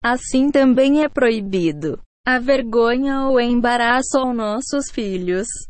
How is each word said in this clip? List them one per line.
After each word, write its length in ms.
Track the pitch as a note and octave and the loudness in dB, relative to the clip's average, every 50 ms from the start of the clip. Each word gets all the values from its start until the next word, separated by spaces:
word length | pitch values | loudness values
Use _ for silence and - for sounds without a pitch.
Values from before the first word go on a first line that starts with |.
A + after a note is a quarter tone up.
| - | 0
assim 460 | A#3+ B3 B3 - - - C4 C4 C#4+ | -2 -2 -2 -4 -2 0 2 2 4
também 520 | C#4+ C#4 C4+ C4 B3 B3 C4+ C#4 C#4+ D4+ D4+ | 4 4 4 6 6 4 4 4 4 2 2
é 60 | D4 | 0
proibido 880 | - - B3+ A#3+ A3+ A3 G3+ G3 G3 F#3+ F3 E3 D3+ D3+ D3 D#3 C#3 - - _ _ _ _ | 0 2 2 2 2 0 -4 -2 -2 0 0 0 -2 -2 -6 -6 -6 -6 -12 _ _ _ _
a 140 | B3+ B3+ B3+ | -2 -2 0
vergonha 840 | A#3+ B3+ C#4 C4 B3 A3+ A3 A#3 A#3 A3+ A#3+ B3+ C4+ C#4 C4+ C4+ C4+ | 2 0 0 0 0 0 0 2 2 2 2 0 0 -2 -2 -2 0
ou 180 | C4+ C4+ B3 | 2 2 2
embaraço 760 | A#3+ A#3+ A#3+ A#3+ A3+ A#3+ A#3+ A#3+ A#3 A#3 A#3+ C4 C4 - - | 2 2 0 2 2 2 0 2 2 2 0 0 0 0 -2
aos 200 | C#4 C4 B3+ B3 | 0 0 0 -2
nossos 560 | A#3 A3 G#3 G#3 A3+ C4+ - - C#4+ C#4 - - | -4 -4 -4 -4 -6 -6 -4 -4 -4 -4 -4 -6
filhos. 560 | - A3+ G3+ F#3+ F#3 F3+ F3+ F3+ F#3 G#3+ - - - - - | -6 -4 -4 -4 -4 -4 -2 -2 -4 -4 -6 -10 -12 -14 -16